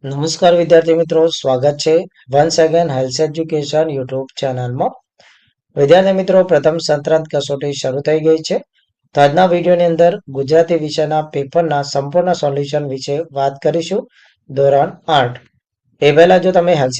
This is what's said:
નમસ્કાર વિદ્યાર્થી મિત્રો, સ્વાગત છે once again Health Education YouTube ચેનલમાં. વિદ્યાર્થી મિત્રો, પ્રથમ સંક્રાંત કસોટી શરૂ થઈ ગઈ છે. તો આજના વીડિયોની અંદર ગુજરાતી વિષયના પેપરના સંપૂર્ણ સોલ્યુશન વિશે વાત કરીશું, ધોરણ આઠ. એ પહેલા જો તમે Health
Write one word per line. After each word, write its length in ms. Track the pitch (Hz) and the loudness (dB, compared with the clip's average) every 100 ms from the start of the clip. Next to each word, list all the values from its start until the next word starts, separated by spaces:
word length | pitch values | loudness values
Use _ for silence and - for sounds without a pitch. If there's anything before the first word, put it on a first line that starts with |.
નમસ્કાર 520 | 139 139 160 - 180 170 | -10 -6 -6 0 2 2
વિદ્યાર્થી 380 | 165 165 165 | 4 4 4
મિત્રો, 340 | 165 165 165 165 | 0 0 0 0
સ્વાગત 480 | - 139 127 143 147 | -2 -2 0 0 -2
છે 180 | 160 160 - _ - | 0 0 -2 _ -2
once 220 | 139 160 165 | 2 2 2
again 300 | 160 165 165 | 2 2 0
Health 280 | 131 131 127 | -2 -4 -2
Education 680 | 156 151 160 156 143 151 160 | -4 -4 -4 -4 -2 -2 -2
YouTube 400 | 135 127 131 135 - | -4 -6 -8 -8 -8
ચેનલમાં. 520 | 135 127 123 127 214 - _ _ _ _ _ _ _ - | -6 -6 -6 -4 -6 -6 _ _ _ _ _ _ _ -2
વિદ્યાર્થી 360 | 143 170 190 | 4 4 4
મિત્રો, 320 | 190 190 185 | 0 2 2
પ્રથમ 340 | 185 156 156 165 | 2 2 2 -2
સંક્રાંત 480 | 160 147 143 160 156 | -4 -4 0 -2 -2
કસોટી 420 | 147 139 139 143 | -6 -6 -6 -6
શરૂ 280 | 139 135 135 | -6 -6 -4
થઈ 180 | 139 156 | -2 0
ગઈ 180 | 156 160 | 2 0
છે. 200 | 156 202 - _ _ _ _ | 0 -6 -8 _ _ _ _
તો 80 | - | 2
આજના 240 | 143 156 185 | 2 4 2
વીડિયોની 380 | 175 175 175 | 2 2 2
અંદર 300 | 175 165 175 208 - | 2 2 2 0 -10
ગુજરાતી 460 | 135 135 156 165 170 | -8 0 2 2 -2
વિષયના 460 | 151 147 151 156 | -2 -4 -2 -2
પેપરના 600 | 151 151 139 165 170 147 | -4 -8 -4 -2 0 -2
સંપૂર્ણ 520 | 139 143 139 175 180 | -2 -6 -2 -2 0
સોલ્યુશન 540 | 175 147 139 143 147 143 | -2 -2 -4 -4 -6 -6
વિશે 320 | 135 135 143 165 | -8 -6 -6 -6
વાત 220 | 139 139 139 | -4 -4 -2
કરીશું, 380 | 160 160 165 202 - _ _ _ _ | -2 -2 -4 -6 -8 _ _ _ _
ધોરણ 420 | 135 139 139 151 - - | 0 2 2 0 -4 0
આઠ. 280 | 151 123 123 _ _ _ _ _ _ | 0 0 -6 _ _ _ _ _ _
એ 100 | 143 | 2
પહેલા 260 | 147 175 185 | 6 6 4
જો 140 | 180 | 2
તમે 220 | 185 175 | 2 2
Health 260 | 160 131 127 | 0 0 -4